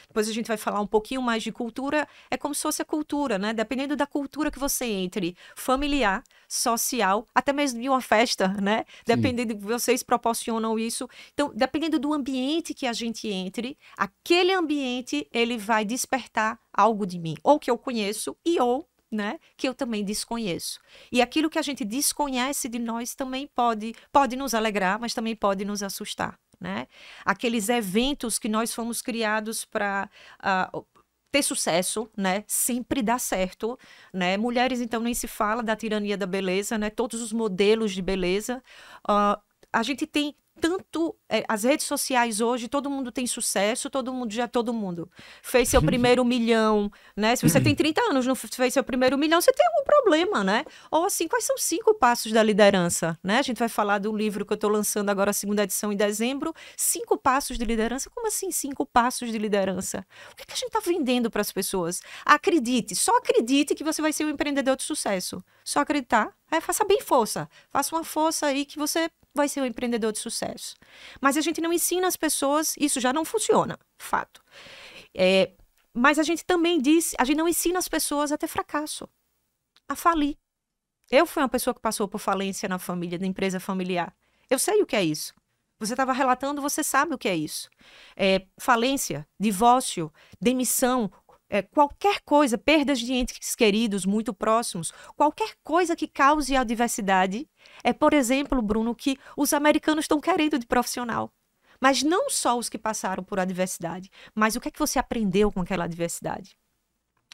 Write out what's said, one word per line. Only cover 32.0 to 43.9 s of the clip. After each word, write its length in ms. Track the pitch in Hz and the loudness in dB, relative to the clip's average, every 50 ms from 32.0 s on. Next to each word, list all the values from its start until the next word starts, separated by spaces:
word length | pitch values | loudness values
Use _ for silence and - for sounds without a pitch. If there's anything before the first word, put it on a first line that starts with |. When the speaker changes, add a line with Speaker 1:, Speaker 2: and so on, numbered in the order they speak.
| 226 - - | -6 -8 -6
Speaker 1:
né? 280 | - 190 185 185 208 208 | -4 -2 0 0 -2 -4
Sempre 560 | - - - - - 233 254 226 - 311 277 | -4 -4 -2 -2 -2 -2 -4 -2 -2 -2 0
dá 160 | 220 214 240 254 | 0 0 0 0
certo, 600 | - - 247 185 185 185 - - - 226 254 - - - - - - - | -2 -2 -2 -2 -2 -2 -4 -6 -6 -6 -6 -8 -12 -20 -20 -20 -18 -10
né? 260 | - 185 180 180 190 202 | -6 -2 0 0 0 0
Mulheres, 420 | 220 247 247 247 247 262 254 240 | 0 0 0 2 0 0 0 -2
então, 220 | 247 220 - 226 | -4 -2 -2 -2
nem 100 | 233 240 | -2 -2
se 140 | 240 - - | -4 -4 -6
fala 360 | 220 - - 220 208 220 247 | -6 -4 -2 -2 0 0 -2
da 140 | 233 226 220 | -2 -2 -2
tirania 400 | 214 226 220 214 214 208 202 202 | -2 -2 -4 -4 -2 -2 -2 -4
da 100 | 190 202 | -4 -4
beleza, 520 | 180 185 196 190 185 180 196 202 - 240 214 | -4 -2 -2 -2 0 0 -2 -2 -2 -2 -2
né? 100 | 208 208 | -4 -4
Todos 320 | 214 - 226 254 - 226 | -2 -4 -4 -4 -4 -8
os 100 | 240 214 | -8 -4
modelos 600 | 214 226 220 214 190 170 202 202 220 226 226 208 | -4 -2 -2 -2 0 2 4 4 4 4 2 -2
de 80 | 185 190 | -2 -4
beleza. 640 | 180 180 196 190 180 180 185 202 214 - 247 262 - - - - - - - - - | -4 -2 -2 0 0 0 0 -2 -2 -4 -6 -8 -10 -16 -20 -20 -20 -20 -20 -8 -2
Ah, 320 | - 208 202 208 208 208 - _ _ _ _ _ _ | 0 2 2 4 2 0 0 _ _ _ _ _ _
a 120 | - 220 | -2 -2
gente 240 | 226 240 285 - 311 | 0 -2 -4 -4 -4
tem 280 | - - 302 294 294 - _ _ _ _ - | -2 -2 -2 -2 -2 -6 _ _ _ _ -2
tanto, 540 | - 330 359 381 - _ - 311 330 320 - _ _ - | 0 0 0 -2 -6 _ -4 -2 -2 -2 -4 _ _ -4
é, 160 | - 220 - - | -2 -2 -2 -2
as 160 | 220 208 208 | -2 0 2
redes 220 | 247 302 - - | 2 2 2 0
sociais 540 | - 294 269 - - 262 247 240 233 214 196 | -4 -4 -4 -2 0 2 2 2 2 0 0
hoje, 280 | 233 233 254 240 240 226 | 0 0 0 -2 -4 -2
todo 200 | - 285 240 285 | -2 -2 -2 -2
mundo 240 | 277 269 269 247 | -4 -6 -6 -6
tem 140 | - 277 247 | -6 -4 -4
sucesso, 640 | 233 - 240 - - - 208 196 208 240 - - 277 | -4 -4 -4 -4 -2 0 2 2 0 0 -2 -4 -4